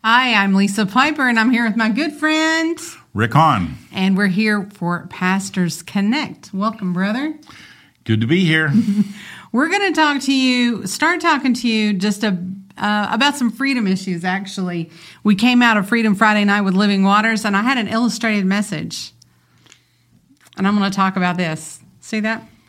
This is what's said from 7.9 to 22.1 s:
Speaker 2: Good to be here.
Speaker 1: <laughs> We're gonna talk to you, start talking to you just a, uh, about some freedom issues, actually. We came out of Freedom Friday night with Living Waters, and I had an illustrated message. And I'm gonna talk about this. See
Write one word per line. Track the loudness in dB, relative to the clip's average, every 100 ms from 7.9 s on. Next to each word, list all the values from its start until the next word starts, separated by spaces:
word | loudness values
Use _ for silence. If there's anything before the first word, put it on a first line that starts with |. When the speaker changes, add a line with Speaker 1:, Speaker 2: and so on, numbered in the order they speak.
| _
Speaker 2:
Good | -2 0
to | 2
be | 2
here. | 2 2 4 2 2 0 -2
Speaker 1:
<laughs> | -4 -18 -20 -4
We're | -2 0
gonna | 0 0
talk | 2 2 0
to | 0
you, | 2 2 2 2 0 -6
start | -2 0 0
talking | 0 0 0
to | 0 0
you | 2 2
just | 0 -2 0
a, | -2 -2 -4 -12 -16 -6
uh, | -2 0 0
about | 2 0 2
some | -2
freedom | -2 -2 0 0
issues, | -2 -2 -4
actually. | -4 -4 -6 -6 -6 -4 -8 -12 -20 -4
We | 0
came | 2 4 4
out | 4 2
of | 0
Freedom | 0 2
Friday | 2 4 4
night | 2 2
with | 2
Living | 2 2 2
Waters, | 4 4 2 0 0
and | 0
I |
had | 0 -2
an | -2
illustrated | 0 -2 -2 -2 0
message. | 0 0 -2 -6 -8 -10 -14 _ _ _ _ _ _ -20 _ _ _ _ _ _ _ -4
And | 0
I'm | 2
gonna | 0
talk | 0 0 0
about | -2 -2
this. | -4 -4 -10 -20 -20 _
See | -8